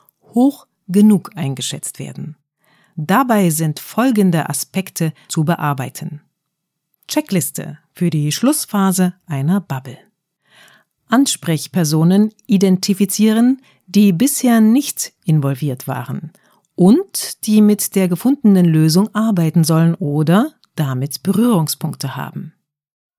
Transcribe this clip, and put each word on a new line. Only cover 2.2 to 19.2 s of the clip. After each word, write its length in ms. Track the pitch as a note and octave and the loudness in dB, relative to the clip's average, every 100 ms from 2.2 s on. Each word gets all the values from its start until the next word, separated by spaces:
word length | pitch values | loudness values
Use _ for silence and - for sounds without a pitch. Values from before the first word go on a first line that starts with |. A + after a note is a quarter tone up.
| D3 D3+ _ _ _ _ _ - | -14 -16 _ _ _ _ _ -8
Dabei 540 | D3+ G#3 C4 G#3+ F3+ | 0 2 2 2 2
sind 320 | D#3 D#3+ D3 | 0 -2 -4
folgende 680 | - - B3+ G#3+ F#3+ E3 - | -8 -2 0 2 2 2 -2
Aspekte 640 | D3 - F#3+ F#3 - D#3+ - - | -6 -8 -8 -8 -4 -6 -6 -8
zu 160 | - | -4
bearbeiten. 800 | D3+ F3 D3 C#3 B2 - D#3 D3 _ _ _ _ _ _ _ _ - | -2 -2 -4 -6 -8 -10 -14 -14 _ _ _ _ _ _ _ _ -8
Checkliste 680 | - D4+ F#3 - - - D3 _ | -6 -2 -2 -4 -8 -12 -14 _
für 180 | - F3 | -4 -2
die 220 | D#3 D3 | 0 -2
Schlussphase 840 | D3+ B3 D4+ - G#3 F#3+ F3+ F3+ - - | 0 0 0 -2 -2 0 2 0 -2 -10
einer 340 | C#3 C#3+ G3 | -4 -2 -2
Bubble. 380 | E3+ C3+ B2+ - _ _ _ _ _ _ - _ _ _ - | -2 -10 -10 -18 _ _ _ _ _ _ -20 _ _ _ -2
Ansprechpersonen 1200 | A#3 C#4 - - D#3+ - F#3 D#3 D#3 E3 G3 G#3+ - - | 2 2 0 -2 -4 -2 -2 0 2 2 4 2 -2 -2
identifizieren, 1160 | G3 F#3+ F#3 - G3 G3 - G#3+ A3 B3 C4 _ _ _ | 2 4 2 0 -2 -2 2 2 4 2 0 _ _ _
die 280 | G3+ G3+ | 4 4
bisher 480 | E3+ C#4 - B3 A3+ | 4 0 0 2 4
nicht 500 | A3 B3 C#4+ - - _ - | 4 4 0 -6 -12 _ -2
involviert 640 | D#3 C#3 C3 D3 B2 - | 0 0 -2 -4 -6 -8
waren 420 | B2+ A#2+ C3+ D#3 - _ _ _ - | -8 -8 -10 -12 -18 _ _ _ 2
und 720 | F3+ C#4+ G4 - - - - | 4 4 2 -8 -10 -10 -2
die 160 | G#3+ | 2
mit 340 | G#3 G#3 - G3 | 4 2 -2 -2
der 120 | F#3 | -2
gefundenen 580 | F3 B3 C#4+ G#3+ F#3+ F3 | 0 -2 2 2 4 4
Lösung 480 | D#3 D#3 E3 G#3 | 2 2 0 -2
arbeiten 520 | G#3 | -4